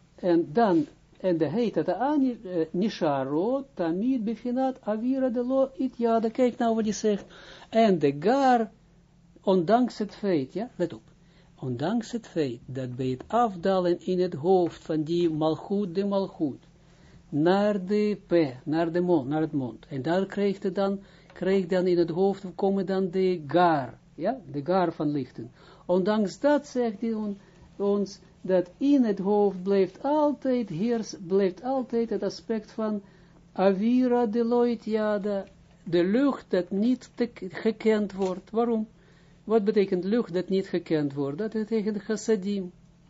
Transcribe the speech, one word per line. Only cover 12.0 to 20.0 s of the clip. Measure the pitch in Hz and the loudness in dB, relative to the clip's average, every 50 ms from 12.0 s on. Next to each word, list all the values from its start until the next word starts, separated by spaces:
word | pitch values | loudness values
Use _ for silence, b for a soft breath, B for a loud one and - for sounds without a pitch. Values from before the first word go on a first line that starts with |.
| 220 - | -4 -4
het | 240 226 - | -8 -10 -10
feit | - - 170 147 131 117 - - | -6 -4 -2 -2 -2 -4 -8 -12
dat | - 123 131 131 127 123 | -12 -10 -8 -8 -8 -6
bij | 127 131 127 | -4 -4 -4
het | 127 127 - | -4 -6 -6
afdalen | - 214 233 240 220 190 170 165 190 190 185 180 175 175 175 | -2 0 0 0 0 -2 -2 -2 0 0 2 2 0 -2 -2
in | - 180 185 180 | -2 -4 0 0
het | 180 180 175 | 0 -2 -4
hoofd | 139 151 185 190 180 170 156 - - | -2 2 4 4 4 2 0 -4 -8
van | - - 160 156 | -8 -4 -2 -2
die | 151 151 170 175 175 165 | -2 0 0 0 0 0
malchut, | 156 151 156 160 156 151 - - 202 202 208 180 165 | 0 2 0 0 0 -2 -4 -4 -2 -2 -2 -2 -4
de | 196 202 | -4 -2
malchut, | 202 196 196 190 180 - - 165 131 117 - - - - b b b b b b b b b b - | -2 -2 -2 -4 -4 -4 -4 -4 -4 -4 -8 -16 -20 -20 b b b b b b b b b b -4
naar | - 143 156 175 190 202 208 214 208 202 180 | 0 2 4 4 4 4 2 2 0 -2 -2
de | 180 208 208 208 208 202 - - | -2 0 0 2 0 -2 -4 -2
pe, | - 175 170 156 131 123 - - | 0 2 2 2 2 -2 -8 -6
naar | 151 151 165 170 165 | -4 -2 0 0 0
de | 165 175 | 0 0
mond, | 180 180 175 151 120 135 | 2 2 2 2 2 0
naar | 151 156 | -2 -2
het | 160 156 | -2 -2
mond. | 151 143 127 113 110 - - | -2 -4 -4 -4 -8 -12 -14
En | - 143 131 | -12 -10 -6